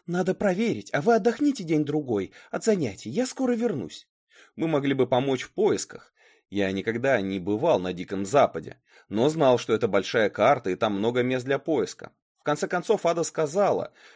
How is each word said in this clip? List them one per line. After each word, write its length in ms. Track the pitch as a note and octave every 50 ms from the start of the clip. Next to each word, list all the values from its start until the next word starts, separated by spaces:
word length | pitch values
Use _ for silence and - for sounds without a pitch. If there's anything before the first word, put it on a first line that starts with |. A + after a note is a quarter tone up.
| _ -
"Надо 260 | E3+ F3+ F3+ F#3 F#3
проверить, 560 | - G#3+ G3+ F3+ F#3 A#3 A3+ C#3+ G#2+ G2+ -
а 100 | - D3
вы 120 | C#3+ A3 A#3
отдохните 480 | A3 F#3+ A#3 A3+ - D4 D4 C4+ -
день-другой 720 | F3+ D#3 E3 D3+ D3+ C3+ D3 D#3 D3 B2 A2 G2+ F#2+ - - - - -
от 140 | - - -
занятий, 460 | A3+ G#3+ F#3 D3+ A2 F2+ - - G#2+
я 160 | B2+ G3+ B3+
скоро 260 | B3+ - - C4 B3
вернусь". 560 | B3 A3 A#3+ A#3+ F#3 C3 F2+ D2+ - - - _ _ _ _ _ _ - - _ _
Мы 120 | - C3+ E3
могли 260 | D#3 C#3 C#3 C#3 C3+
бы 120 | C3 B2+
помочь 360 | A#2+ C3 B2 C3+ C#3 C3 B2+
в 100 | - -
поисках. 600 | _ - G#3+ F#3+ A#2 - - - - - - _ _ _ _ _ _ _ _ _
Я 200 | F#2+ G2 G2 F#2+
никогда 480 | F#2+ F#2+ F#2 A2+ A2+ A#2 B2 C3+ C3+ G#2+
не 180 | G2 G2 G2 F#2+
бывал 420 | E2+ G2 G#2 A2 C#3+ E3+ C#3+ G2
на 140 | F2+ F#2 F2+
Диком 320 | E2+ F2+ - G2+ F#2+ G2
Западе, 520 | F#2+ A#2 C#3+ A#2+ - - E2 D2+ - - - _ _ _ - _ -
но 220 | G2+ G#2+ B2+ D3+
знал, 260 | D#3 D#3+ D3 C3 B2
что 160 | A#2 - -
это 160 | A2+ G#2 - G#2
большая 400 | F#2 G2+ F#2+ - - A#2+ G#2+ F#2+
карта 420 | - - G#2 B2+ C#3+ B2+ - F#2+
и 40 | F#2
там 240 | - A#2 G#2+ G2+ G2
много 240 | G#2 A#2 B2 B2+
мест 240 | A#2+ B2+ C3 B2+ A#2+
для 120 | C3+ C#3 C3+
поиска. 540 | - E3 D#3+ B2+ G2 - - - - - - _ _ _ _ _
В 60 | _
конце 220 | D3 D3 - -
концов, 400 | E3 - F3 E3+ - A3 - -
Ада 160 | E3+ E3+ E3+
сказала, 720 | D#3+ - - - D#3+ C#3+ D3 G3 G3+ E3+ A#2 F2+ - - - _ - - -